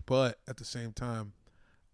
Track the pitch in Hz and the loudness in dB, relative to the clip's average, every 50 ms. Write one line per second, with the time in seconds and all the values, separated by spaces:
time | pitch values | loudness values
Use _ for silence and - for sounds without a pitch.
0 | - - 127 131 131 120 107 - _ - 117 - 117 - - 123 117 113 107 - | 0 4 6 6 6 4 2 -2 _ -12 -10 -10 -10 -8 -8 -6 -6 -6 -6 -4
1 | 123 120 117 113 107 101 - _ _ _ _ - - _ _ _ _ _ | -4 -2 -2 -4 -6 -8 -10 _ _ _ _ -20 -20 _ _ _ _ _